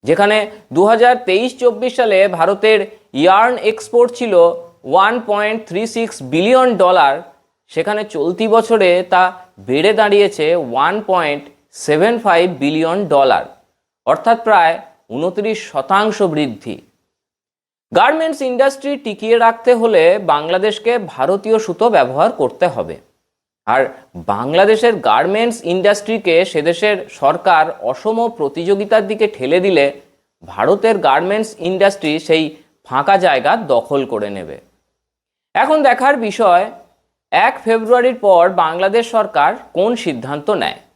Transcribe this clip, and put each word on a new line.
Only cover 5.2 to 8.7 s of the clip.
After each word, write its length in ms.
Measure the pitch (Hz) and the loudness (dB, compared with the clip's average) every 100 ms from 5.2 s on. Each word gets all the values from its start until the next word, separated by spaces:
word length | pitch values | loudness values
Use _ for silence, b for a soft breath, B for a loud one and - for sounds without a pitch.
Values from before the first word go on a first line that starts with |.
| 220 | -4
পয়েন্ট 300 | 202 208 220 220 | -2 -2 -4 -6
থ্রি 140 | 175 226 | -8 -6
সিক্স 220 | 233 226 - 131 | -6 -8 -10 -4
বিলিয়ন 360 | 151 202 254 254 202 | -2 2 4 2 2
ডলার, 320 | 180 180 143 147 - _ _ _ _ | 2 4 2 0 -10 _ _ _ _
সেখানে 300 | 156 170 214 208 | -6 -4 -6 -6
চলতি 320 | 156 160 180 220 | -4 -4 -2 0
বছরে 360 | 220 220 | 0 2